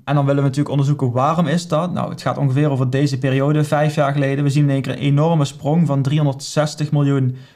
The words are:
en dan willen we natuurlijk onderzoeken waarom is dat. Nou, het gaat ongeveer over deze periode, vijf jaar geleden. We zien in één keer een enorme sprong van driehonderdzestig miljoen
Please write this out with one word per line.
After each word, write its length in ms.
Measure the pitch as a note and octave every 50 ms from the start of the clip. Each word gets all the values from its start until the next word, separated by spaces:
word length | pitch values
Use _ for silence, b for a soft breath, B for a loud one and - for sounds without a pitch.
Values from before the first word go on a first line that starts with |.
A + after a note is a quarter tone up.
| -
en 100 | - D3
dan 100 | D3 C#3
willen 180 | C#3 C#3 C#3+
we 60 | C#3 C#3+
natuurlijk 220 | C3+ D3 D3 -
onderzoeken 420 | C3+ C#3+ C#3 C#3+ D3 D3 C#3 B2
waarom 340 | A2+ B2+ C3 D3+ E3 F3 F3
is 220 | C3+ D#3+ E3+ - -
dat. 240 | D#3 D3+ F3+ F3+
Nou, 180 | - C3 A#2+ -
het 120 | - -
gaat 160 | - C3+ B2+ C#3
ongeveer 320 | C#3+ C3+ B2+ C#3+ D3+ D3
over 200 | C3+ B2+ C3 B2
deze 280 | C3 C3+ D3 C#3 C3+ B2+
periode, 460 | C3+ C3+ C3 C#3 C3+ D3 D3+ D3+ D3+
vijf 300 | D3+ D#3 D3 D#3 D3+ D3+
jaar 180 | D#3+ C#3+ C#3
geleden. 320 | C#3+ D3 C#3 C3+ C#3 C#3+ C#3+
We 60 | C#3+
zien 140 | B2+ D3 D3
in 60 | C#3
één 120 | C3+ C3+
keer 100 | C3 C3
een 60 | C3 -
enorme 460 | C#3+ C#3+ C#3+ C#3+ D#3 E3 E3+ D#3 C#3+
sprong 420 | C3+ - - - C#3+ D#3 F3 E3
van 160 | C#3 C#3 C#3
driehonderdzestig 880 | C3+ C#3+ D3+ D3+ D3+ C#3+ C3 C3+ - - - D#3 D3 D3+ - - D3+ -
miljoen 440 | D3+ C#3+ C#3+ C#3 C#3+ C3+ C3 B2 B2+ B B B B